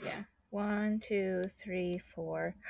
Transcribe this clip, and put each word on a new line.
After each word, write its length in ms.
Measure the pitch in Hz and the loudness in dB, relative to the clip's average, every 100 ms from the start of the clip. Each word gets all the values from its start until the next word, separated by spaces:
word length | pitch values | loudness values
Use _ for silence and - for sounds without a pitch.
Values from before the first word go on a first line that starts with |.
Yeah. 200 | - - 202 _ _ | -6 -6 -8 _ _
One, 500 | 202 208 208 214 214 | -2 0 2 2 2
two, 440 | - 208 190 185 190 - | 2 2 2 2 0 -4
three, 360 | 214 185 180 180 | -4 0 0 0
four. 560 | - - 165 160 170 - | -4 -6 -4 -2 -2 -4